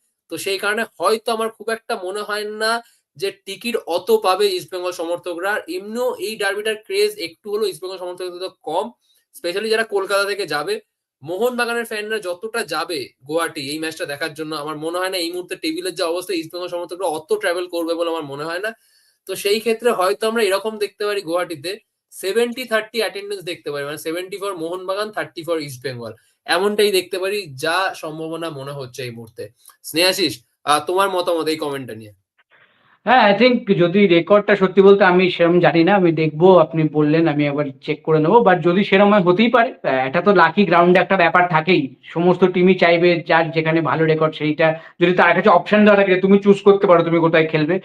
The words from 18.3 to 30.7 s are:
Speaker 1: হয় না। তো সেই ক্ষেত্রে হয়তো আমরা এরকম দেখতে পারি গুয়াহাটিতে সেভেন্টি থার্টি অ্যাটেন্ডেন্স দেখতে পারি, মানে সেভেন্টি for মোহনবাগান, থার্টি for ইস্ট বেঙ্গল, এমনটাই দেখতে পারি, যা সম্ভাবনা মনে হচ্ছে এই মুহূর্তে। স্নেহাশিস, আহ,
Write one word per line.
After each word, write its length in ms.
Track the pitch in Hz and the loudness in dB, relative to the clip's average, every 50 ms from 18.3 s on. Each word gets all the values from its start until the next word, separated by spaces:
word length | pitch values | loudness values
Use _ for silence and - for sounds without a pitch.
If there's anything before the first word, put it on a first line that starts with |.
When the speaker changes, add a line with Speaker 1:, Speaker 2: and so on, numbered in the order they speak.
| 139 143 151 | -10 -10 -8
Speaker 1:
হয় 160 | 165 165 180 | -8 -8 -6
না। 140 | 202 220 226 _ _ _ _ _ _ _ _ _ _ | -8 -8 -10 _ _ _ _ _ _ _ _ _ _
তো 100 | - 190 | -12 -12
সেই 240 | - - 202 202 220 | -6 -2 -2 -2 0
ক্ষেত্রে 320 | 220 233 226 220 233 240 | 0 -2 -4 0 0 -2
হয়তো 360 | 214 180 180 190 208 - 220 220 | 0 0 0 -2 -2 -2 -4 -4
আমরা 160 | 226 233 220 | 0 0 0
এরকম 340 | 180 190 196 196 220 220 208 | 0 0 -2 -2 -6 -8 -8
দেখতে 280 | 208 190 - _ 208 | -12 -12 -10 _ -6
পারি 160 | 208 208 202 | -4 -4 -6
গুয়াহাটিতে 560 | 175 156 165 180 180 170 175 143 135 175 202 226 _ _ _ _ _ _ | -6 -4 -4 -4 -4 -6 -8 -12 -10 -12 -12 -12 _ _ _ _ _ _
সেভেন্টি 540 | _ - - 190 196 226 240 240 240 269 254 | _ -10 -8 -4 -2 0 -2 -2 -4 -8 -8
থার্টি 360 | 220 220 214 214 214 - 233 | -4 -4 -4 -4 -4 -6 -4
অ্যাটেন্ডেন্স 440 | 208 185 185 196 202 202 208 196 160 | -4 -4 -6 -10 -12 -10 -12 -10 -10
দেখতে 280 | 180 170 135 _ 156 | -12 -12 -10 _ -10
পারি, 140 | 143 143 143 | -8 -8 -8
মানে 120 | 143 151 147 | -8 -10 -8
সেভেন্টি 400 | - 165 160 175 185 185 196 190 | -8 -8 -6 -6 -8 -10 -12 -10
for 200 | 190 202 196 170 | -8 -8 -8 -8
মোহনবাগান, 540 | 160 165 180 185 185 185 190 202 214 214 | -8 -8 -8 -8 -6 -6 -6 -6 -6 -6
থার্টি 320 | 208 175 151 - - 175 160 | -6 -8 -10 -8 -10 -12 -6
for 160 | 160 170 160 | -4 -4 -4
ইস্ট 240 | 147 143 131 127 123 | -4 -8 -12 -10 -10
বেঙ্গল, 300 | 139 127 120 117 110 113 - _ _ _ _ _ | -10 -10 -10 -12 -14 -14 -16 _ _ _ _ _
এমনটাই 460 | - 160 175 196 208 208 208 208 208 | -2 -2 0 0 0 0 2 0 2
দেখতে 280 | 190 185 180 170 - 180 | 2 0 -2 -2 -6 -6
পারি, 360 | 185 190 202 208 190 156 135 | -4 -4 -6 -6 -8 -10 -12
যা 380 | 131 147 160 170 185 190 180 180 | -8 -6 -4 -2 -2 -2 -4 -6
সম্ভাবনা 540 | - - 160 156 160 160 160 165 156 165 160 | -8 -12 -12 -10 -10 -10 -10 -8 -8 -10 -10
মনে 220 | 151 139 135 143 | -10 -10 -12 -12
হচ্ছে 320 | 143 143 135 127 123 - 127 | -12 -12 -12 -14 -12 -12 -12
এই 80 | 120 | -12
মুহূর্তে। 380 | 117 120 117 110 _ - 107 104 _ _ _ - _ _ _ | -12 -14 -18 -20 _ -18 -18 -18 _ _ _ -20 _ _ _
স্নেহাশিস, 600 | - - 156 180 185 185 190 185 139 - - _ _ _ _ _ | -8 -2 0 0 0 0 0 -2 -4 -4 -6 _ _ _ _ _
আহ, 220 | 143 | 0